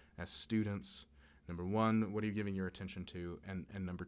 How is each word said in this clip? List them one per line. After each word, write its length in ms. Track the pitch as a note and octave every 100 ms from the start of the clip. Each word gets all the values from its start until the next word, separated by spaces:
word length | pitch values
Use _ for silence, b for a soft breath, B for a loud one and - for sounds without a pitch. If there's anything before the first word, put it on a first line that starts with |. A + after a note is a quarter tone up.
| B -
as 120 | F2
students, 760 | - - A2 G#2 G2+ - - - b b b -
number 160 | F2 F2+
one, 480 | G#2+ A2 A2 G#2
what 100 | G#2
are 40 | G#2+
you 60 |
giving 220 | G#2 G2+ F#2+
your 120 | F#2
attention 360 | - F#2+ F#2+ -
to? 320 | F2+ F2 E2+ F#2+
And, 200 | F#2 -
and 120 | F#2+ F#2
number 220 | F2+